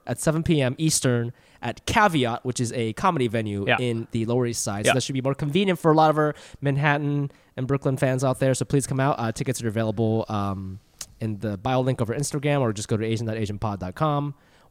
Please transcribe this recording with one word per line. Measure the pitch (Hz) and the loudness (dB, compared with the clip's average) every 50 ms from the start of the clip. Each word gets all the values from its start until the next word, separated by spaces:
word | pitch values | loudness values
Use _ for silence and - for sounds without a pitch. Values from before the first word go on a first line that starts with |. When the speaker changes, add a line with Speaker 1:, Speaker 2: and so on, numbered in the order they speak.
| _ | _
Speaker 1:
at | - 123 - | -6 -6 -4
seven | - 165 151 160 165 | -2 0 0 0 2
P | - 170 147 131 | 2 2 2 2
M | 123 - - | 2 0 0
Eastern | 156 160 - - - 135 123 120 117 117 - _ _ _ - - | 0 0 2 2 2 2 2 2 0 -4 -6 _ _ _ -16 -10
at | - 120 113 - - | -8 -8 -8 -8 -4
Caveat, | - - 233 214 - 165 147 123 113 117 120 - | 0 2 4 4 4 4 2 0 0 0 -2 -4
which | 127 123 - | -4 -4 -2
is | 123 113 110 | -4 -4 -2
a | 123 117 110 107 | -2 -2 -2 -2
comedy | - - 190 170 143 127 117 | 0 0 0 2 2 0 0
venue | 104 113 110 107 101 101 98 120 | 0 -2 -2 -2 -2 -2 0 0
Speaker 2:
Yeah. | 123 - | 2 2
Speaker 1:
in | 127 123 117 113 113 - | 2 0 -2 -2 -4 -4
the | - 117 113 | -2 -2 0
Lower | 110 117 127 123 | 0 2 0 0
East | 117 117 - - | 0 -2 -4 -4
Side. | 113 101 101 107 | -4 -4 0 2
Speaker 2:
Yeah. | 123 117 | 2 2
Speaker 1:
So | |
that | 127 - | 2 0
should | - 135 | -2 -2
be | 131 | -2
more | 123 135 139 | -2 -2 -2
convenient | - 156 147 139 185 208 196 180 - | -2 -2 -2 0 2 2 2 0 2
for | - 165 151 | 4 4 6
a | |
lot | 156 156 156 | 6 6 6
of | 151 151 | 6 4
our | 151 151 143 - - - - - | 2 0 -2 -4 -12 -20 -12 -6
Manhattan | 139 143 139 143 143 151 143 143 147 143 143 143 143 139 - _ _ _ _ | -2 -2 0 2 2 2 2 2 0 0 0 -2 -2 -4 -6 _ _ _ _
and | - 131 123 | -6 -2 0
Brooklyn | 139 139 - 139 135 | 0 0 2 0 0
fans | 131 147 131 131 127 135 | 2 2 2 2 2 2
out | 131 131 - | 0 0 2
there. | 135 135 131 | 2 2 2
So | - 131 | 0 0
please | - - 143 127 | 0 0 0 0
come | - 139 131 | 0 0 0
out. | 135 143 151 - | 0 0 0 0
Uh, | 117 113 | -2 -4
tickets | 113 - 131 131 127 - 117 | -4 -4 -4 -4 -4 -4 -4
are | 113 | -4
available, | 101 113 113 110 104 101 117 110 110 113 - - | -2 0 0 0 0 0 0 2 2 0 -2 -2
um, | 107 104 101 101 98 95 98 95 95 95 - _ _ - - - - - | -4 -4 -2 -2 -4 -6 -6 -8 -10 -12 -16 _ _ -18 -18 -18 -12 -8
in | 113 110 107 98 | -6 -6 -6 -4
the | 117 110 101 92 | -4 -4 -4 -4
bio | - 127 131 131 | -2 0 0 2
link | 127 131 127 - | 2 2 0 0
of | 120 107 | -2 -2
our | 117 | -2
Instagram, | 123 147 - - 147 131 151 143 143 131 | -2 -4 -4 -4 -2 0 0 2 2 2
or | 113 107 | 0 0
just | 104 107 - | -2 -2 -2
go | 120 | -2
to | 104 110 | 0 0
asian | 110 113 110 117 | 0 -2 -2 -2
dot | 113 110 | -2 -2
asian | 113 110 101 104 101 | -2 -2 -4 -4 -4
pod | - 110 101 92 | -4 -4 -4 -4
dot | 92 92 92 | -6 -8 -4
com, | - 156 156 147 143 143 143 143 - _ _ _ _ _ _ | -2 0 0 0 0 -2 -4 -6 -10 _ _ _ _ _ _